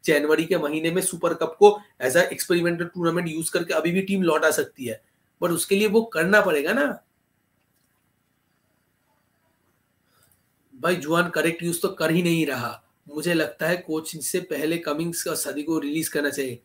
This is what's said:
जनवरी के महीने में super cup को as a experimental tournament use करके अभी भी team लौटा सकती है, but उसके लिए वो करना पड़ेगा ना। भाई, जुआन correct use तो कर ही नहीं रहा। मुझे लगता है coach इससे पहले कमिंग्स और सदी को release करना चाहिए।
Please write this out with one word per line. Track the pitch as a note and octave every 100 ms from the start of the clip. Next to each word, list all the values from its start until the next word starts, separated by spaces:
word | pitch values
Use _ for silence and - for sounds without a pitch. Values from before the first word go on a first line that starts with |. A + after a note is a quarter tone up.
जनवरी | - D3 D3+ D#3
के | E3 F3+
महीने | D3 D#3 E3
में | F3
super | F3+ E3+ F3
cup | E3 D#3+ -
को | G3+ G3+ - _
as | B2+ D#3+
a | F3+
experimental | - - F3 E3+ E3+ E3+
tournament | F3+ E3 E3 E3+ D#3+
use | D#3+
करके | F3 E3+
अभी | D#3+ D#3+
भी | F3+
team | F#3+ G3
लौटा | F3 D#3 D#3+
सकती | C#3+ C#3 -
है, | A#2+ A2 _ _ _ _
but | F3
उसके | E3+ - G3
लिए | G#3+
वो | G#3+
करना | A3+ D#3+ F3 G#3
पड़ेगा | F#3+ D3+ D3
ना। | A#3 C#4+ G3 _ _ _ _ _ _ _ _ _ _ _ _ _ _ _ _ _ _ _ _ _ _ _ _ _ _ _ _ _ _ _ _ _ _ _ _ _
भाई, | B2+ D#3 F3
जुआन | C#3+ E3 F3
correct | E3+ D#3+ E3
use | E3+ E3+
तो | F3+
कर | - D#3+
ही | E3
नहीं | E3+ E3 D3
रहा। | B2+ A#2+ - _ _ -
मुझे | D3 F3
लगता | E3+ A#2 - D#3+
है | F3+
coach | F3+ D#3 D#3+ D#3+
इससे | C#3+ F3+
पहले | F3+ D3 D3+ E3+
कमिंग्स | E3+ D3 E3+ E3+ F3
और | D3
सदी | D3+ C#3
को | D3 D#3+
release | C#3+ D#3 D#3
करना | D3+ C#3+
चाहिए। | C3+ C3 A#2+